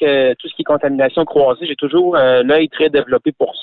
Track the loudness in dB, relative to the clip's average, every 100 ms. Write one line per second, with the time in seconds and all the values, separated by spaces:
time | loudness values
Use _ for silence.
0 | 0 2 0 -2 -8 -10 -4 -2 -2 0
1 | 0 0 -2 0 0 0 -6 -6 -2 0
2 | 2 2 2 2 2 2 0 -2 0 0
3 | 0 -2 -2 -4 -4 -4